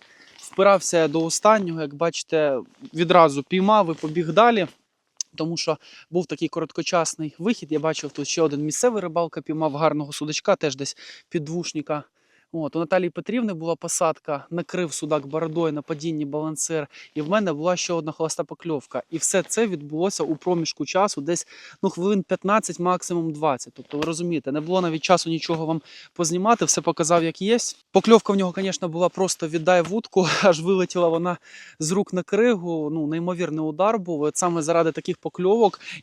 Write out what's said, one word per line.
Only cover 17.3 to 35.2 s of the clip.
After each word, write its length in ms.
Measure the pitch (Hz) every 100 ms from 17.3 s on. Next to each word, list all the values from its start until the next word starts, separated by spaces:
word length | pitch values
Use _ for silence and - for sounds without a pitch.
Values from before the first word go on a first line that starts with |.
| 214 190
була 220 | 147 170 175
ще 180 | -
одна 180 | 170 156
холоста 320 | 151 160 -
покльовка. 600 | 165 160 165 147 - 123 -
І 80 | 156
все 260 | - 190
це 240 | - 220 226
відбулося 560 | 165 143 156 190 -
у 120 | 160 151
проміжку 500 | 180 170 160 - 147
часу 360 | 185 202 -
десь, 260 | 143 170 - - - -
ну, 60 | 190
хвилин 340 | 170 190 208
п'ятнадцять, 560 | - 185 190 214 - 170
максимум 540 | 180 180 - 175 165
двадцять. 400 | 147 156 135 - -
Тобто, 220 | - 147
ви 60 |
розумієте, 480 | 160 160 175 160 135
не 100 | 147
було 200 | 156 185
навіть 220 | 170 156
часу 260 | - 175 165
нічого 360 | 165 - 165 156
вам 160 | 160 - - -
познімати, 520 | - 165 180 208 233 156
все 160 | -
показав, 420 | 170 160 160 170
як 180 | 165 -
є. 160 | 196 233 - - _
Покльовка 420 | 196 214 226 -
в 20 | 196
нього, 180 | 185 196
звісно, 320 | 190 - 180
була 200 | 165 180
просто 380 | - 185 - 160
«віддай 340 | 165 156 180
вудку», 460 | 165 214 - 196 160 156
<laughs> 80 |
аж 180 | 202 165
вилетіла 460 | 165 190 180 180 170
вона 300 | 165 180 170 - - - -
з 120 | 156
рук 220 | 196 -
на 100 | 180
кригу. 640 | - 202 240 202 175 160 147
Ну, 180 | 160 147
неймовірний 580 | 165 170 175 170 156 156
удар 340 | 151 202 226
був. 220 | 175 151
От 160 | 151 -
саме 240 | 180 170
заради 300 | 151 165 160
таких 260 | 156 -
покльовок 600 | 170